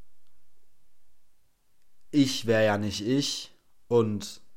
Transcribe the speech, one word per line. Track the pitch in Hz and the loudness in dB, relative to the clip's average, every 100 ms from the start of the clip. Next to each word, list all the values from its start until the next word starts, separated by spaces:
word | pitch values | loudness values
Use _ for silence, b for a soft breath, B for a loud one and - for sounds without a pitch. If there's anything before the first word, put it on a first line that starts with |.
| - - - - - - - - - - - - - - _ _ _ - - - - | -12 -12 -12 -12 -14 -14 -16 -18 -18 -16 -16 -18 -20 -20 _ _ _ -20 -18 -14 2
ich | 147 131 - 113 | 4 4 4 2
wär | 110 | 6
ja | 107 104 | 6 4
nicht | 104 101 | 0 -2
ich | 107 139 139 - - - _ - - | 0 2 0 -4 -10 -18 _ -18 2
und | 120 107 104 - - - | 4 4 0 -6 -12 -16